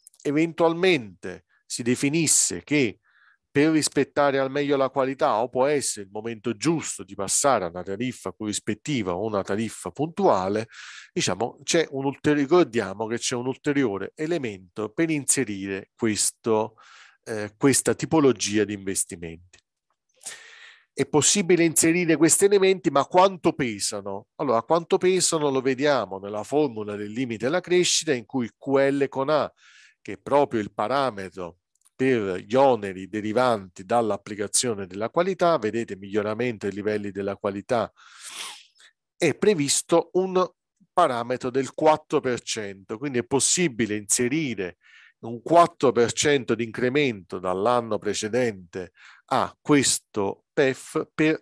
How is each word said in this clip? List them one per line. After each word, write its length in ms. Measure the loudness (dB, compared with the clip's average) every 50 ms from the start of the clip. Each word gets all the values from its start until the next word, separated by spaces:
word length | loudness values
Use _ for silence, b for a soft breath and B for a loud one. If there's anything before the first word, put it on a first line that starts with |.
| _ -20 _ _
eventualmente 1200 | -4 -2 0 0 0 0 2 2 2 2 2 2 2 2 2 2 0 -6 -14 -14 -12 -12 -12 -12 -16 _ _ _ _
si 180 | _ -10 -4 0
definisse 800 | 0 0 2 0 0 0 0 2 2 2 2 2 0 -2 -6 -4
che 360 | 0 2 2 2 2 0 b b b b b b b b b b _
per 200 | _ 2 4 4
rispettare 680 | 4 2 0 0 0 0 0 0 _ 2 2 2 2 0
al 100 | -2 -2
meglio 280 | -2 -4 0 0 2 2
la 120 | 0 0
qualità 520 | 0 -2 -2 -2 -2 0 0 0 2 0
o 80 | 0 -2
può 160 | 0 0 0
essere 400 | 2 2 0 -2 -4 -6 -8 -12
il 60 | -14
momento 440 | -14 -10 -10 -10 -10 -6 -6 -6 -6
giusto 480 | -2 0 0 0 0 -2 -6 -10 -12 -14
di 100 | -14 -8
passare 500 | -8 -4 -2 -2 2 2 2 2 2 0
a 40 | -2
una 140 | -6 -8 -8
tariffa 480 | -8 -6 -6 -4 -6 -6 -8 -10 -10
corrispettiva 840 | -10 -6 -6 -4 -4 -4 -4 -6 -6 -6 _ -4 -4 -2 -2 -2 -4
o 100 | -4 -4
una 160 | -4 -2 -4
tariffa 480 | -2 -2 -4 -4 -4 -6 -8 -10 -12 -12
puntuale, 760 | -6 -6 -6 -6 -4 0 2 4 4 4 2 0 -2 -4 -4 B B B B B B B B B
diciamo, 480 | B -4 -2 -2 -2 -2 -4 -6 -6 -10 -6
c'è 220 | 0 0 0 0 0
un 160 | -4 -4 -4
ulteri-, 340 | -4 -4 -2 0 0 2 2
ricordiamo 680 | 2 4 4 4 4 4 2 -2 -4 -4 -6 -6 -6 -6
che 100 | -4 -4
c'è 180 | -4 -4 -4
un 120 | -4 -4 -6
ulteriore 640 | -6 -4 _ -2 0 0 0 0 -2 -4 -6 -10 -8
elemento 760 | -8 -6 -4 -4 -4 -4 -6 -8 -10 -14 -16 _ -8 -8 -6
per 200 | -2 -2 0 0
inserire 800 | 0 -2 0 0 0 0 0 -2 -4 -6 -6 -6 -6 -8 -8 -12 _
questo, 800 | _ -2 -2 0 0 -2 -4 -4 _ _ 0 2 2 0 -2 -6 B B B B B B B B B _
eh, 300 | -10 -8 -8 -8 -10 -6 _
questa 380 | 2 4 4 4 2 0 -2
tipologia 680 | -2 -2 0 2 4 4 4 2 2 -2 -2 0 0 0
di 100 | 0 -2
investimenti. 840 | -6 -8 -6 -4 -4 -4 -6 -8 -12 -12 -12 -12 -14 -18 _ _ _ _ _ _ _ _ _ _ _ _ _ _ B B B B B B B B B B B B B B B _
È 120 | -4 -4 0
possibile 560 | 2 2 4 4 2 2 4 4 4 4 4
inserire 520 | 2 2 2 2 4 2 2 2 2 4
questi 300 | 4 6 4 6 4 4
elementi, 440 | 4 4 4 4 4 2 2 0 0
ma 160 | 2 2 0
quanto 480 | 4 4 4 4 4 4 2 -2 -2 0
pesano? 760 | 0 -4 -4 -4 -4 -6 -6 -6 -6 -8 -8 -10 -10 -12 _ _
Allora, 280 | -6 -2 0 0 0 2
quanto 340 | 2 0 0 2 2 0 2
pesano 540 | 4 2 2 2 2 0 0 0 0 0
lo 100 | 0 2
vediamo 560 | 0 0 0 2 2 2 2 2 0 -2 -6 -8
nella 260 | -8 -8 -8 -8 -6
formula 520 | -2 0 0 0 0 -2 -6 -8 -6 -6
del 160 | -6 -8 -8
limite 340 | -6 -6 -4 -4 -4 -4 -2
alla 160 | -2 -2 -2
crescita, 520 | -2 0 2 2 2 2 0 0 0 0 -2
in 120 | -2 -4
cui 240 | -4 -4 -4 -4 -4
Q 180 | -8 _ -6 0 2 2
L 300 | 4 4 2 0 0 -2
con 220 | -2 -4 -2 0
A, 220 | 0 0 0 -2 -6 b b b b b b b b b
che 120 | _ -14 -14
è 40 | -12
proprio 420 | _ 2 2 4 4 4 0 -2
il 140 | -4 -4 -4
parametro 840 | -4 -2 0 0 0 0 -2 -4 -6 -12 -12 -12 -12 -12 -12 -12 _ _ _ _ _ _ _ _
per 420 | _ 0 2 2 2 0 -2 -4 -4
gli 180 | -4 0 2
oneri 520 | 4 6 6 4 2 -2 -6 -8 -10 -12 -8
derivanti 760 | -8 -6 -6 -2 0 2 2 2 2 0 -4 -10 -16 -20 -6
dall'applicazione 1040 | -2 0 0 2 0 -2 -4 -6 -12 -10 -8 -8 -4 -2 -2 -2 -2 -4 -6 -8 -10
della 220 | -8 -8 -8 -4
qualità, 480 | -2 -2 -2 0 0 0 2 2 2 2
vedete 380 | 0 -2 -2 -4 -6 -6 -10
miglioramento 720 | -12 -12 -4 -4 -2 -2 -2 -2 -2 -2 -4 -4 -4 -6 -6
dei 80 | -6
livelli 360 | -4 -4 -2 -2 -2 -4 -6
della 240 | -8 -6 -6 -6 -6
qualità, 560 | -4 -4 -4 -4 -4 -4 -2 -2 -2 -2 -4 B B B B B B B B B B B B B B B B B B B B B _ _ _ _
è 200 | _ 0 0 0
previsto 720 | 2 2 2 2 2 0 0 -2 -2 0 2 2 2 2 2 0
un 340 | -2 0 0 0 0 0 0 -4 _ _ _ _ _ _ _ _
parametro 580 | 2 2 2 2 -2 -2 -4 -6 -4 -4 -4
del 220 | -2 -2 -4 -4 -4
quattro 460 | 2 4 4 4 4 0 _ -2 -2
per 200 | 0 0 -4 -4
cento, 560 | -6 -8 -8 -8 -8 -8 -10 -14 -12 -12 -10 -8
quindi 220 | -8 -4 -4 -4
è 40 | -2
possibile 720 | 0 0 0 2 2 2 2 0 0 0 0 -2 -2 -2
inserire 800 | -4 -2 -2 -2 0 0 0 0 -2 -2 -4 -4 -6 -8 -8 -10 b b b b b b b b _
un 220 | -12 -12 -12 -12
quattro 500 | -4 4 6 6 6 6 4 _ 2 2
per 200 | 4 4 2 2
cento 420 | 2 0 2 2 2 2 2 0 -2
di 100 | -2 -2
incremento 760 | -6 -4 -2 -2 0 0 2 0 0 -2 -4 -10 -10 -10 -6
dall'anno 580 | -4 -2 -2 0 2 2 2 2 0 -2 -4 -4
precedente 920 | -4 -4 -4 -4 -4 -2 -2 0 0 0 -2 -6 -14 -12 -12 -12 -12 -12 B B B B B B B _
a 280 | 0 0 0 -2 -4 _
questo 840 | _ 4 4 4 4 2 0 -2 -4 _ -6 -4 -4 -4 -4 -8 _ _ _
pef 560 | 2 2 2 2 -2 -8 -8 -6 -6 -6 -6 _
per 260 | 0 2 2 2 0